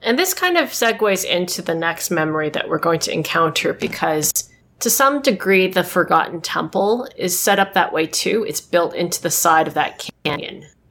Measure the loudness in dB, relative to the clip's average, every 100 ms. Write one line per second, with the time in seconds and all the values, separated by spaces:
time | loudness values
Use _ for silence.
0 | -2 0 -2 -2 0 2 0 0 0 2
1 | 2 0 0 0 0 -4 -4 -2 -2 -2
2 | -2 0 0 0 -2 -2 -2 -2 0 0
3 | -2 -4 -2 0 0 0 -2 -2 -4 -2
4 | -2 0 0 -2 -4 _ _ -4 0 4
5 | 4 2 0 0 2 4 4 0 0 0
6 | 2 2 0 -6 -6 -4 -2 0 0 0
7 | -4 -6 -4 0 2 2 2 2 0 0
8 | -2 -2 0 0 -2 -6 0 2 2 -2
9 | -4 -4 -2 0 4 4 4 0 -2 -4
10 | -14 -8 -6 -4 -8 -14 -18 _ _